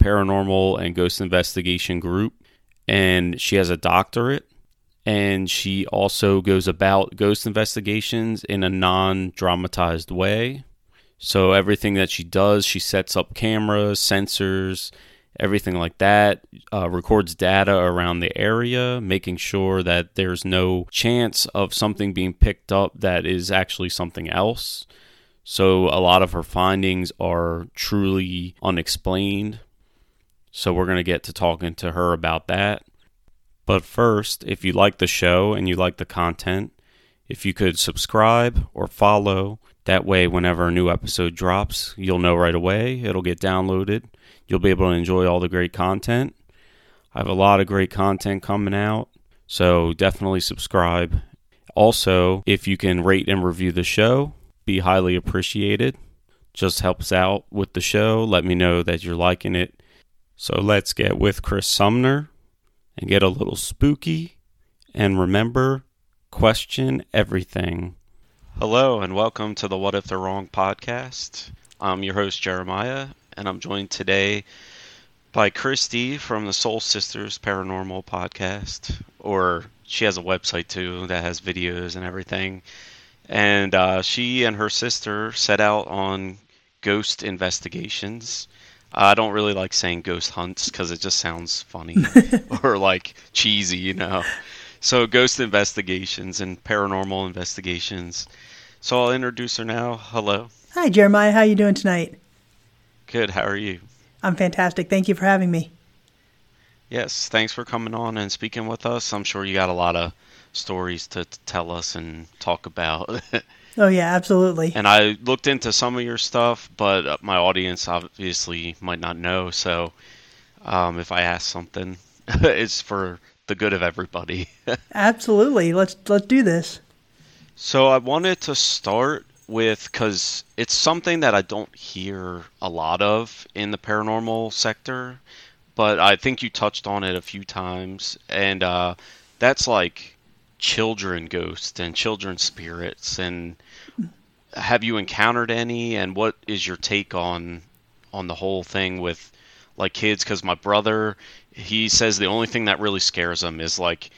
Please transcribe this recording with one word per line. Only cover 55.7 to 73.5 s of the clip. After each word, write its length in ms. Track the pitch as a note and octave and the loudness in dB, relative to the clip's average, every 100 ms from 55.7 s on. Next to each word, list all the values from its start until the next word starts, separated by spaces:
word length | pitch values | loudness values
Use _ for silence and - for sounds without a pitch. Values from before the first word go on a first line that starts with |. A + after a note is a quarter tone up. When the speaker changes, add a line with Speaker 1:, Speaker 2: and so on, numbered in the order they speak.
| G#2 B2+ - - _ _ _ _ | 0 -2 -4 -16 _ _ _ _
Speaker 1:
Just 260 | - F#2+ - | -2 -2 0
helps 300 | F#2 F#2 - | -2 -2 0
out 340 | F#2 F#2 G2+ - | 2 2 0 -4
with 220 | G2+ G2 | -6 -4
the 80 | F#2+ | -4
show. 420 | - G#2+ A2 A2 | 0 2 2 2
Let 220 | A2+ F2+ | 2 2
me 100 | F2 | 2
know 300 | F2+ F2+ F2 | 2 4 2
that 180 | F2 E2+ | 0 -2
you're 140 | F2 E2+ | -4 0
liking 400 | F2+ F2+ G2+ F2 | 0 0 -2 -2
it. 260 | F2+ _ _ _ _ _ _ _ | -4 _ _ _ _ _ _ _
So 240 | - - | -4 0
let's 320 | G2+ G#2 - | 4 2 2
get 260 | - G2+ - | -2 0 2
with 240 | G2+ F#2 | 2 0
Chris 240 | - G2 - | -2 -2 -2
Sumner 640 | - G2+ A#2 B2+ C#3+ D3+ _ _ _ _ _ _ - | 2 2 4 2 0 -2 _ _ _ _ _ _ -12
and 120 | F#2 | 0
get 140 | G2 | 4
a 60 | F#2+ | 4
little 280 | F#2 - - | 2 -4 -4
spooky. 800 | - - C#3+ D3 E3 D#3+ E3 - _ _ _ _ _ | -8 0 2 2 -2 -4 -6 -16 _ _ _ _ _
And 240 | - G2+ F#2+ | 0 2 4
remember, 640 | F2+ G2 A#2 B2+ C3 C3+ - _ _ _ _ | 2 2 2 2 0 0 -6 _ _ _ _
question 720 | - A2+ A#2 - - C3 C3 - | 2 4 4 -2 -2 -2 -2 -2
everything. 840 | - G#2 F#2+ F#2 F#2+ F2+ F2 F2+ - _ - _ _ - - | 0 0 -2 -2 -4 -4 -4 -8 -12 _ -20 _ _ -18 -4
Hello, 400 | A2 A#2 C3+ A2+ | 2 4 4 2
and 160 | F#2 F#2+ | 0 0
welcome 400 | A2 - G#2+ G2+ | 0 0 -8 -6
to 100 | G2+ | -4
the 120 | F#2+ | -2
What 180 | G2 G2 | -2 -2
If 80 | |
They're 140 | - F#2+ | -4 -4
Wrong 280 | F#2+ G2 F#2 | -4 -6 -6
podcast. 1040 | - G2 G2+ - A#2+ C3 - - - - - _ _ | -2 0 -2 -8 -8 -10 -12 -14 -14 -18 -20 _ _
I'm 240 | G2 F#2 | -4 -2
your 100 | G2 | -2
host, 260 | G2 G2 - | -2 -2 -2
Jeremiah, 680 | G2 F#2 F#2 F#2+ B2 C3+ C3+ - _ - | -4 -4 -4 -4 -4 -6 -10 -16 _ -8
and 120 | |
I'm 100 | G2+ | -8